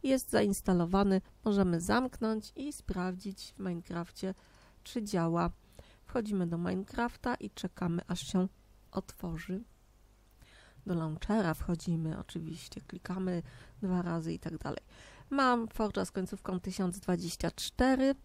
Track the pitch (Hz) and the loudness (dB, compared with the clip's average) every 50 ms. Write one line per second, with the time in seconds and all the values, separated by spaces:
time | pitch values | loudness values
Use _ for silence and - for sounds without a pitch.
0 | - 269 269 262 - - - 214 214 202 196 - - - 185 175 170 170 185 190 | 4 4 2 2 2 2 2 2 4 4 2 0 4 4 4 4 4 4 4 4
1 | 202 196 190 190 - - - - - 226 202 202 190 180 170 165 175 202 214 233 | 6 6 6 4 2 -2 -20 -4 0 2 4 4 4 4 4 0 2 2 2 2
2 | 262 254 - - 233 220 220 220 214 - - - 269 294 294 - - - 190 185 | 2 0 -4 -2 -2 0 0 -2 -4 -8 -10 -8 -8 -8 -8 -8 -6 -6 -4 -2
3 | 180 185 185 185 190 202 190 - - - - - 196 185 175 170 175 - 175 170 | -2 -2 -4 -4 -6 -8 -8 -8 -12 -16 -12 -8 -6 -4 -4 -4 -6 -6 -6 -6
4 | 170 - - - - 190 190 - - - - - - - - - - - - 247 | -6 -8 -8 -6 -6 -6 -6 -6 -14 -20 -20 -20 -20 -20 -20 -20 -18 -6 -6 -6
5 | 214 202 202 180 165 165 165 170 170 170 - - - - - - - - - - | -4 0 2 2 2 4 4 2 2 0 -2 -6 -16 -20 -20 -20 -20 -20 -20 -20
6 | - - - 254 220 214 208 190 180 170 170 170 175 180 185 185 202 - - - | -18 -4 -4 -2 -2 0 0 0 0 0 0 -2 0 0 -2 -2 -4 -4 -2 -2
7 | 240 240 - - - 247 247 - - 202 _ - - 180 - - 185 170 170 170 | -2 -2 -4 -4 -4 -2 -2 -2 -6 -10 _ -6 -8 -6 -4 -2 -2 0 0 -2
8 | - - 175 - - - - 185 180 190 - - - - - - - - - 190 | -2 -4 -6 -6 -4 0 2 2 2 2 -2 -12 -20 -20 -20 -20 -20 -8 -6 -6
9 | - - - - - 175 165 160 170 - 180 196 240 - - _ _ _ _ _ | -6 -6 -12 -8 -6 -6 -6 -6 -6 -6 -6 -6 -8 -12 -20 _ _ _ _ _
10 | _ _ - _ _ _ - _ - - - - - - - - - - 180 165 | _ _ -20 _ _ _ -20 _ -20 -20 -20 -20 -20 -20 -20 -14 -6 -2 -2 0
11 | 160 160 156 160 - - 208 226 202 165 156 - - - 175 165 - 180 170 165 | 0 -2 -4 -6 0 2 2 2 4 2 0 -2 0 -2 -2 -2 0 -2 0 0
12 | 160 160 156 - - - - 170 165 160 165 165 - - - 202 - - - 180 | 0 -2 -4 -6 -8 -8 -8 -8 -6 -6 -8 -10 -12 -12 -14 -14 -12 -12 -14 -12
13 | - - 180 185 185 185 175 170 165 - - - - - - - - 190 185 180 | -8 -6 -4 -2 -2 -2 -2 -2 -4 -8 -16 -20 -20 -20 -12 -6 -2 0 2 2
14 | 180 175 170 165 160 165 165 - - 165 160 151 - - - - _ - - - | 2 0 -2 -2 -2 -4 -6 -4 -6 -8 -8 -6 -6 -6 -6 -6 _ -14 -20 -20
15 | - - - - - - 277 277 269 254 247 240 226 220 - - 220 202 - 196 | -20 -20 -20 -20 -10 -4 0 4 4 4 4 4 0 -4 -2 -2 -2 0 0 -2
16 | 190 - - 196 185 - - 190 - - 185 185 - 190 185 - 190 180 175 196 | -2 -2 -2 -4 -4 -4 -6 -8 -4 -4 -4 -2 -2 -4 -2 0 0 0 0 -2
17 | - - 180 170 180 170 - - - 170 - - - - - - 247 262 262 262 | 0 0 0 2 0 -4 -4 -2 -2 -2 -2 -2 -8 -8 2 4 6 6 6 6
18 | 262 269 277 269 - | 4 2 2 0 -6